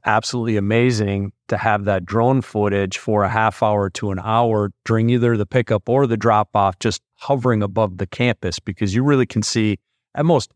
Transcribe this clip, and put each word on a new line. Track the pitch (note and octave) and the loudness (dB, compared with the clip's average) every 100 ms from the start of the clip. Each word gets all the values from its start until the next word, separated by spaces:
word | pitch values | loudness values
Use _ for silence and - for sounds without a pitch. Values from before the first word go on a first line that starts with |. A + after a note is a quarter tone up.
absolutely | - G#2+ - B2 A2+ G#2+ | 0 0 0 -4 -2 -2
amazing | G2+ A2+ B2 A2 G#2 G2 G2 - - | 0 2 2 0 -2 -2 -6 -10 -6
to | - | -2
have | A2+ G#2 G2+ | 0 0 0
that | F#2+ | -2
drone | F2+ A2 A#2+ C3 | -2 0 2 0
footage | - G#2+ G#2 G2 F#2+ - | -2 -2 0 0 -2 -4
for | - G#2+ | -2 0
a | G2 | 0
half | A2 A2 - | 0 -2 0
hour | G#2+ G#2 G2 | 0 0 -2
to | - G#2 | -4 -6
an | F#2 | -6
hour | G#2+ A2+ A#2 G#2+ G2+ - | -2 0 2 2 -2 -6
during | - A2+ A2+ | -2 0 2
either | B2 A#2+ A2+ | 2 2 0
the | G#2 | 0
pickup | B2+ A#2 G#2+ - | -2 0 -2 0
or | C3 C3+ | 0 2
the | A2+ | 2
drop-off, | A2+ G#2+ G#2 G#2+ G2 F#2 | 2 2 2 0 0 0
just | A2+ - - | -4 -4 -12
hovering | _ - C#3 B2 A2 | _ -2 0 2 0
above | G2+ G2 G#2+ F2+ | 0 0 -2 -2
the | G2 | -8
campus, | - A#2+ A2 F#2 - | -2 -2 0 -4 -6
because | - F#2 G2+ | -10 -4 -2
you | G#2+ | 0
really | C#3 C#3 A#2+ | 2 2 2
can | A2 | -2
see, | G#2 A#2 G#2+ G2 _ _ _ | -2 0 0 -2 _ _ _
at | - | -4
most | D#3+ D3+ - | 0 0 -2